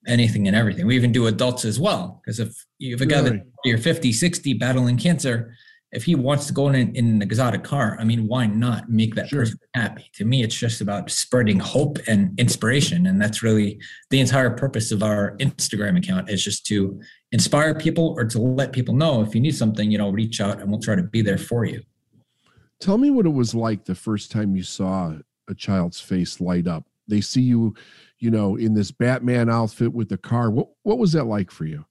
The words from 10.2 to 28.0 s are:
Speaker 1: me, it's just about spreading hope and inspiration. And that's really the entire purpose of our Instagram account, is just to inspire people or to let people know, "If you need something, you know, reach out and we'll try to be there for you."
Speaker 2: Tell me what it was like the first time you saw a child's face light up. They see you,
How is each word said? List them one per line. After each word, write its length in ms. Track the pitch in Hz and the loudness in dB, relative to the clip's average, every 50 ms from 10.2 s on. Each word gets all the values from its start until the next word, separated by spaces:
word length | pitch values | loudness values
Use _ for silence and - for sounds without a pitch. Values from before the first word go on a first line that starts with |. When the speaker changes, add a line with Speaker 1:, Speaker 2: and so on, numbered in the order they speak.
| 101 | -2
Speaker 1:
me, 180 | 113 127 131 | 0 0 0
it's 140 | 117 110 - | 0 -2 -2
just 240 | - 123 117 113 - | -2 -4 -4 -2 -2
about 300 | 110 101 101 101 92 - | -4 -4 -4 -6 -6 -6
spreading 500 | - - - - - 127 117 104 101 92 | -6 -6 -4 0 2 2 4 4 2 2
hope 380 | - - - 131 - 139 - - - - | 0 2 0 0 0 0 -2 -6 -2 0
and 300 | 110 98 101 92 - - | 2 2 2 2 2 2
inspiration. 680 | 123 117 - - - 110 127 143 - - - 175 180 | 2 2 2 0 0 0 2 2 2 2 2 2 2
And 140 | 185 190 196 | 4 4 2
that's 220 | 104 107 110 - | 2 0 -2 0
really 360 | 113 110 110 107 104 98 95 - - - - - - _ | 2 2 4 4 2 0 -2 -8 -16 -20 -20 -20 -6 _
the 100 | 131 135 | 2 2
entire 300 | 131 - 131 135 131 120 | 4 4 4 2 2 2
purpose 400 | 113 - - 131 - 110 107 - | 0 -2 -4 -2 -2 -2 -2 -2
of 120 | 113 101 | -2 0
our 340 | 107 107 104 104 101 101 101 | 0 0 2 0 0 -2 -2
Instagram 600 | 104 135 135 - - - - - 101 104 104 92 90 | -2 -2 -2 -2 -2 -6 -4 -2 -2 0 2 2 0
account, 320 | 90 - 92 92 92 - | 2 0 -2 -2 -2 -2
is 120 | 104 90 | -2 -2
just 240 | - 101 95 - _ | -2 -4 -4 -6 _
to 320 | - 104 101 98 95 98 - - - - _ _ _ | -2 0 0 0 0 -4 -10 -16 -20 -20 _ _ _
inspire 440 | - 117 - - - 147 151 160 147 | 0 0 2 2 2 2 2 2 0
people 400 | 147 139 160 160 170 165 160 - | 0 -2 0 2 2 0 0 0
or 80 | 131 120 | -2 -4
to 160 | 110 - 123 | -2 0 0
let 320 | 110 131 127 131 139 131 | 0 2 2 0 -2 -2
people 220 | - 127 120 - 110 | -2 -4 -2 0 2
know, 260 | 131 156 165 139 113 | 2 2 2 2 2
"If 140 | 107 107 - | 0 0 2
you 60 | 113 | 2
need 120 | 127 160 147 | 2 2 0
something, 360 | - 120 110 101 - 107 107 | 2 0 0 0 0 0 0
you 80 | 107 101 | 0 0
know, 100 | 104 101 | 0 0
reach 320 | 95 104 113 110 113 - | 0 -2 -2 -4 -2 -2
out 200 | 104 98 101 - | -2 -2 -4 -4
and 100 | 101 98 | -4 -4
we'll 100 | 104 110 | -4 -4
try 160 | - - 107 | -2 -2 0
to 60 | 95 | 0
be 180 | 87 - - 113 | 0 0 0 0
there 180 | - - 190 - | 0 2 0 -2
for 280 | - - 120 120 110 | -2 -4 -2 -2 -2
you." 160 | 87 69 - - _ _ _ _ _ _ _ _ _ _ _ _ _ _ _ _ _ _ _ | -2 -4 -8 -12 _ _ _ _ _ _ _ _ _ _ _ _ _ _ _ _ _ _ _
Speaker 2:
Tell 200 | - 190 196 226 | 0 0 2 4
me 120 | 269 294 | 4 4
what 140 | 277 254 208 | 4 4 4
it 60 | 165 | 2
was 240 | 151 131 120 107 - | 2 2 0 0 0
like 320 | 117 113 113 110 95 _ | -2 -2 -2 -2 -4 _
the 80 | - 92 | -8 -8
first 360 | - - 113 107 101 - - | -6 -4 -4 -4 -4 -4 -4
time 240 | - 110 107 101 95 | -4 -2 0 0 0
you 80 | 95 | -2
saw 520 | 90 - - - 98 92 95 95 90 85 80 76 69 _ _ _ _ - | -4 -6 -6 -4 -4 -2 -2 -2 -4 -4 -6 -10 -14 _ _ _ _ -14
a 60 | 95 | -12
child's 440 | - - - 98 95 87 87 - - | -10 -4 -2 0 0 0 -2 -4 -10
face 440 | - - 98 92 87 - - - | -8 -4 -2 -2 -2 -4 -4 -6
light 240 | 90 90 90 90 85 | -4 -2 0 0 0
up. 180 | 87 82 80 - _ _ _ _ - | -2 -4 -6 -10 _ _ _ _ -2
They 140 | 104 104 | -2 -2
see 180 | 101 - - 127 | -2 0 0 2
you, 340 | 127 127 120 117 113 110 107 - - - - - | 2 4 4 2 2 0 -2 -6 -18 -20 -20 -20